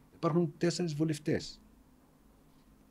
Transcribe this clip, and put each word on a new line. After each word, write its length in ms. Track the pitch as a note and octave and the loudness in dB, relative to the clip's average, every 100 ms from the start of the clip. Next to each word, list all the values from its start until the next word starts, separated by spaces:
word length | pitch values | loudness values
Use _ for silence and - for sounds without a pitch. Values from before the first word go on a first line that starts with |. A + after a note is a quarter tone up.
| - - | -20 -4
υπάρχουν 380 | E3 E3 E3 - | 0 2 2 0
τέσσερις 360 | E3+ E3 F3 | 0 0 -2
βουλευτές. 680 | D3 D#3+ D3 - A#2 - - - - - - - - - - - - - - - | 0 0 0 -2 -2 -4 -16 -20 -20 -20 -20 -20 -20 -20 -20 -20 -20 -20 -20 -20